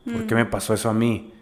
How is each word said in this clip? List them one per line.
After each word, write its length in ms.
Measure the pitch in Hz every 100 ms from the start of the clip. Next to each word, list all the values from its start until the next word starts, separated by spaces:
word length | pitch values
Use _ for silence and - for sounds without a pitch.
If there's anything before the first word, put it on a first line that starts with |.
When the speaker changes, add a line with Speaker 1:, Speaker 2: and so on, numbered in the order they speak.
| -
Speaker 1:
¿Por 200 | 226 220
qué 80 |
Speaker 2:
Mm. 40 | 113
Speaker 1:
me 60 | 107
pasó 280 | 101 -
eso 160 | 107 117
a 40 |
mí?". 380 | 110 117 110 - -